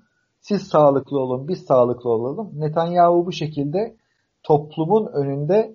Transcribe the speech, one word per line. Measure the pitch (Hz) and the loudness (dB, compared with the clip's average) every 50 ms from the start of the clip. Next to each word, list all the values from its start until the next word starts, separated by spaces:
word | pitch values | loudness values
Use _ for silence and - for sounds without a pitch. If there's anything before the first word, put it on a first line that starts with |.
| _ _ _ _ _ _ _ _ | _ _ _ _ _ _ _ _
siz | _ - 208 190 - | _ -4 -4 -4 -4
sağlıklı | - - 160 151 143 139 135 123 - 139 139 | 0 2 4 6 6 4 2 -2 -4 -4 -4
olun, | 131 127 127 127 135 151 | -4 -2 -4 -6 -4 -6
biz | 180 - | -8 -6
sağlıklı | - - 147 127 123 120 123 123 - 123 | -2 2 4 4 4 4 0 -4 -2 -2
olalım. | 117 110 117 127 147 202 226 180 147 | -2 -2 -2 -4 -6 -8 -10 -10 -8
Netanyahu | 143 156 147 156 170 165 170 175 175 170 175 175 175 175 | -6 -6 -4 -2 -2 -4 0 2 4 4 4 4 2 0
bu | 180 175 | -2 -4
şekilde | - 160 147 - 147 139 147 147 190 220 233 - _ _ _ _ _ _ _ _ _ _ | -8 -8 -8 -6 -4 -4 -4 -4 -4 -6 -6 -10 _ _ _ _ _ _ _ _ _ _
toplumun | - 156 147 - - - - 160 160 202 220 214 | 2 2 2 0 -2 -6 -6 -2 0 0 0 0
önünde | - - 147 139 139 139 139 147 151 185 214 226 - | -2 -4 -4 -4 -4 -4 -4 -2 0 2 0 0 -2